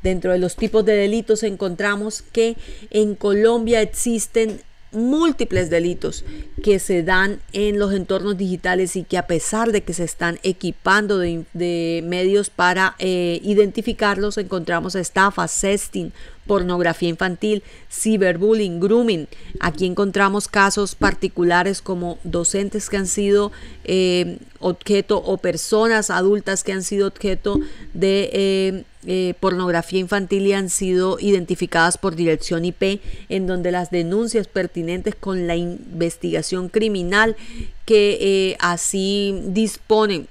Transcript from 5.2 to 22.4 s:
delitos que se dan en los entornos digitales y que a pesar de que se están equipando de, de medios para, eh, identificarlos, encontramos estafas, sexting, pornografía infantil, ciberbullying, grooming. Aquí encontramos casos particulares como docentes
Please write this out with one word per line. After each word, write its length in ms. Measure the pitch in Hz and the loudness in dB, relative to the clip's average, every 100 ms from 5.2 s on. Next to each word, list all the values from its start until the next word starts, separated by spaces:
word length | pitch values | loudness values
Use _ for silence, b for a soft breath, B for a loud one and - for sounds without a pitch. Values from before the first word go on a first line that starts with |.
| 330 269 240 - 175 | 2 2 0 0 2
delitos 540 | 170 170 180 151 160 - B B - | 2 0 -2 -4 -6 -8 B B -4
que 160 | - 196 | 2 2
se 240 | - 185 | 2 0
dan 380 | 165 185 196 208 - | 2 2 2 -2 -8
en 280 | 196 208 202 | -2 0 2
los 120 | 202 | 0
entornos 460 | 196 180 190 190 190 | 0 0 -2 0 -2
digitales 560 | 190 180 185 180 185 | -2 -2 0 0 0
y 80 | 185 | -2
que 160 | 165 180 | -2 -2
a 80 | 175 | 0
pesar 460 | 170 - 214 233 | -2 0 0 0
de 100 | 208 | 0
que 100 | 202 | -2
se 120 | 170 | -4
están 340 | 165 - 175 170 | -4 -2 -4 -2
equipando 760 | 185 180 180 - - 196 208 202 | -4 -2 -4 -4 2 2 4 0
de, 260 | 175 165 160 | 0 -4 -8
de 500 | 170 175 170 165 170 165 | -6 -2 -2 -2 -2 -2
medios 420 | 180 185 202 202 | 0 2 2 0
para, 460 | - 180 180 190 - | 2 2 4 0 0
eh, 400 | 190 180 175 170 | -2 0 0 -2
identificarlos, 960 | - 202 208 196 220 214 208 190 208 202 | 0 4 4 2 -4 -2 0 0 -2 -4
encontramos 560 | 180 185 160 170 180 | -4 -4 -2 -2 -2
estafas, 560 | 190 170 - 196 196 170 | -4 -2 2 2 2 -4
sexting, 640 | - 196 202 - 196 165 - B B - | -2 0 0 -2 -6 -8 -10 B B 0
pornografía 640 | 202 180 180 175 165 175 | 0 2 2 2 2 -2
infantil, 540 | 165 190 175 214 214 B B B | 0 -4 -2 0 -2 B B B
ciberbullying, 880 | - 220 220 185 170 202 220 202 170 | -4 0 4 4 4 2 2 2 0
grooming. 480 | 190 226 233 175 143 B B B | 2 4 4 0 -2 B B B
Aquí 260 | 175 156 185 | -4 -2 -2
encontramos 600 | 180 202 196 196 202 - | 0 0 2 2 2 -2
casos 480 | 208 196 196 202 | 2 2 2 -2
particulares 880 | - 202 185 185 - 175 175 185 196 | 0 0 2 -4 0 2 4 2 -2
como 360 | - 180 175 170 | -4 -6 -6 -8
docentes 680 | 175 170 | -4 -2